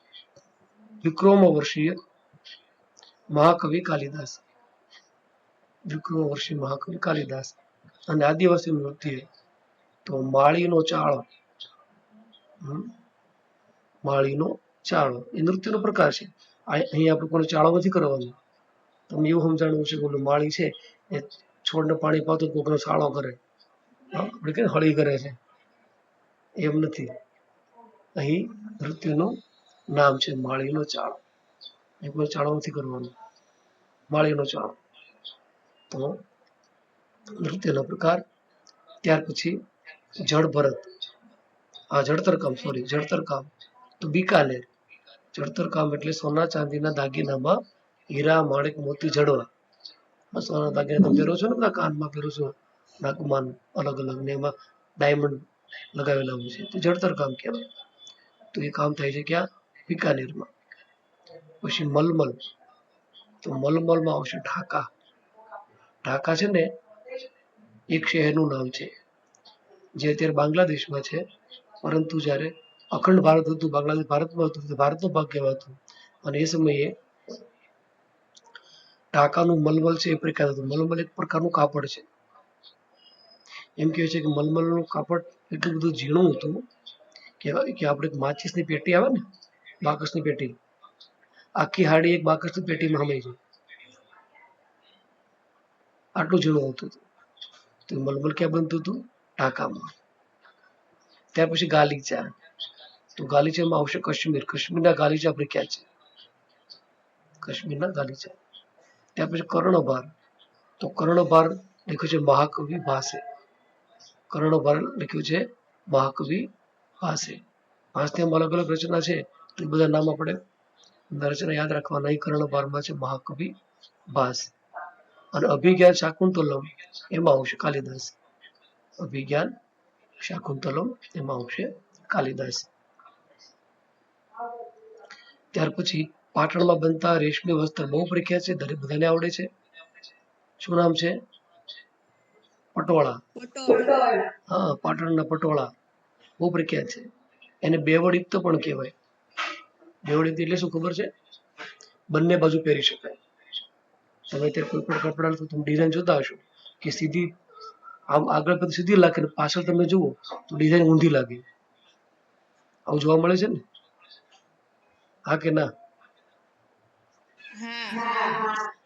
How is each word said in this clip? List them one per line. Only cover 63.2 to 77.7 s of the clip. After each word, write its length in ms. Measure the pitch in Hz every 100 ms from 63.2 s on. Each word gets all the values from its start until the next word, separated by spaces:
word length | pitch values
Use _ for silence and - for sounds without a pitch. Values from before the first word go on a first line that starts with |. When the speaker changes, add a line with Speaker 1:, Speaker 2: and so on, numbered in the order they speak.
| _ _
Speaker 1:
તો 100 | -
મલમલમાં 600 | 135 143 165 165 165 160 147
આવશે 220 | 143 -
ઢાકા. 520 | - 180 - 151 - _ _ _ _ _ - - - _ _ _ 127
ઢાકા 300 | 135 160 165
છે 120 | 202
ને 240 | 180 - - _ - - 254 262 _ _ _ _ - -
એક 180 | 160 -
શહેરનું 460 | 165 151 156 151
નામ 160 | 135 127
છે 340 | - - - _ _ _ _ _ _ _ - _ -
જે 180 | 147
અત્યારે 200 | 147 156
બાંગ્લાદેશમાં 680 | 143 151 156 139 147 - 139
છે, 260 | - 160 180 _ _ - _ -
પરંતુ 380 | 151 160 156 160
જ્યારે 360 | 147 139 160 - _ _ -
અખંડ 280 | - 185 185
ભારત 300 | 156 160 156
હતું, 220 | 156 156
બાંગ્લાદેશ 340 | 147 147 156 143
ભારતમાં 400 | 147 165 170 160
હતું, 220 | 151 143
તો 80 | 135
ભારતનો 340 | 143 160 185
ભાગ 160 | 156 147
કહેવાતો. 520 | 147 135 135 - - _ - - _
અને 160 | 143 143
એ 60 | 156
સમયે 500 | 165 156 139 147 - _ _ - - - _ _